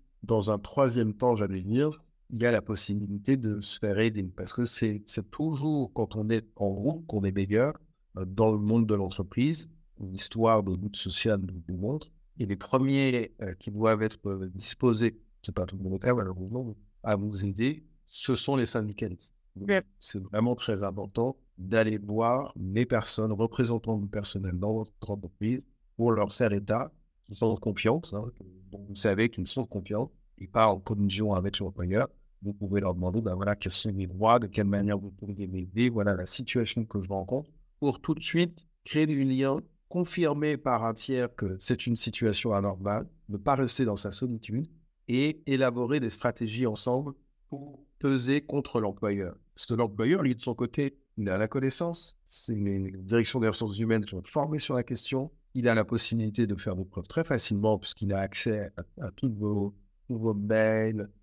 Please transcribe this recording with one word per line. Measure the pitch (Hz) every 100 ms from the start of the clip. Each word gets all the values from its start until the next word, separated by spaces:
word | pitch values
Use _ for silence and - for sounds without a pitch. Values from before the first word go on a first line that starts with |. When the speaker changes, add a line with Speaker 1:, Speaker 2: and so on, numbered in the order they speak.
| _ _
Speaker 1:
dans | 107 110 104
un | 104
troisième | - - 131 120 110
temps, | 104 123
j'allais | 110 101 95
dire, | 95 120 151 151 _ _ -
il | 113
y |
a | 120
la | 110
possibilité | - 104 - 104 98 101 117 135
de | 110 104
se | 101 -
faire | 104 98
aider, | 113 107 92 -
parce | 90
que | - 120
c'est, | - 110 104 104
c'est | - 101
toujours | - 156 143 151 147 123
quand | - 107
on | 110 107
est | 113 - -
en | 101
groupe | 98 120 160 165
qu'on | 107
est | 98
meilleur, | 98 98 107 139 - _ _ _ 92
euh, | 92
dans | 95 110
le | 107
monde | 104 117 110
de |
l'entreprise, | 101 95 - 92 - 139 160 - - _ -
l'histoire | 98 95 - 113 113 110
de | 98 92
lutte | 101 -
sociale | 95 - 113 101
nous | 95 92 82
le | 90
montre, | 104 151 - _ _ -
et |
les | 101 95
premiers, | - 131 135 139 135 123 113 -
euh, | 98
qui | 92 -
doivent | 104 110 107
être, | 110 - 101
euh, | 95 95
disposés, | 95 - - 123 110 113 110 - _
c'est | -
pas | 95
tout | 90 95
le |
monde | 95
le | 95
cas, | 123
malheureusement, | 123 95 92 92 120 120 101 - _
à | 104 104
vous | 104 101 101
aider, | 95 127 156 - _ _
ce | - -
sont | 127 - 139
les | 113
syndicalistes. | 120 107 101 104 90 - _ _ -
Donc, | 101
Speaker 2:
Yep. | 101 - -
Speaker 1:
c'est | - 104
vraiment | 92 104 117
très | 123 - 101
important | 101 98 101 117 123 - _ -
d'aller | 95 113 110 107
voir | 104 107 113 127 143 -
les | 95 104 123
personnes, | 117 - - 110
représentants | 101 113 - 117 117 113 110
du | 101
personnel | 104 101 98 95 90
dans | 101
votre | 110 110 - -
entreprise, | 101 85 - 107 127 - _ _ -
pour | 117
leur | 107 101
faire | - 117
état, | 101 101 110 147 - _ _
qu'ils | -
sont | 101 113
en | 113
confiance, | 110 98 110 151 -
hein, | 101 117 -
que, | 95 92 95
dont | 98 104
vous |
savez | 101 110 95 117
qu'ils | 107 90
sont | 135
confiants, | 117 101 92 104 139 - _ -
et | 92
pas | 117 110
en | 95
collusion | - 104 101 95 107
avec | 95 98 95
l'employeur. | 95 - 90 104 131 - _ -
Vous | 101
pouvez | 101 101 101
leur | 98
demander, | 87 90 107
ben | 110
voilà, | 90 101 104
quels | 95
sont | - 113
mes | 98 92
droits, | 95 110 120
de | 104
quelle | 107 101
manière | 101 101 104
vous | 101
pourriez | 98 104 101 98
m'aider, | 92 90 104 123
voilà | 113 101
la | 90 90
situation | - 127 123 113 120
que | 113 101
je | 92
rencontre, | 95 95 131 151 - _ -
pour | 143 -
tout | -
de | 151
suite | - 165 170 170 _ _
créer | - 151 156
du | 143
lien, | 135 131 135 143 - _ -
confirmer | 180 170 - 160 147 151 147
par | 143 117
un | 113
tiers | 110 - 127 120
que | - 98 95
c'est | - 127 123
une | 117
situation | - - 113 98 117
anormale, | 101 98 92 98 104 - - -
ne | 101
pas | 101 135
rester | 127 -
dans | 120 101
sa | 101
solitude, | 98 127 113 - 113 156 - _ _ -
et | 123 147 156 -
élaborer | 135 127 120 120 147
des | 117
stratégies | - 120 - 113 113 123
ensemble | 107 127 127 147 135 _ _ -
pour | 139 143 - _ -
peser | 139 135 123 143
contre | 151 139 - 120
l'employeur. | 104 98 107 101 90 - _
Parce | - -
que |
l'employeur, | 117 113 101 113 185
lui, | 131 120
de |
son | 127
côté, | 120 123 - 139 139 _ -
il | 101
a | 92
la | 107
connaissance, | 139 131 - 170 170 - -
c'est | _ - -
les | 107 101 98 95
directions | 95 95 117 113 131
des | 110
ressources | 104 110 101
humaines | 113 113
qui | 101
sont | 92
formées | 90 151 151 151
sur | -
la | 123
question, | 117 123 - 131 143 - _
il | 131 120
a |
la | 113
possibilité | 107 117 - 117 107 104 107
de |
faire | 98 - 92
vos |
preuves | 92 - 87
très | -
facilement | 165 123 - 104 107 101
puisqu'il | - - 101
a | 98
accès | 98 - 120 107 98 -
à, | - - 113
à |
tous | - 131
vos, | 104 104 104 101 101 _ _ -
tous | 117
vos | 113
mails, | 101 104 110 110 110 110 110 101 -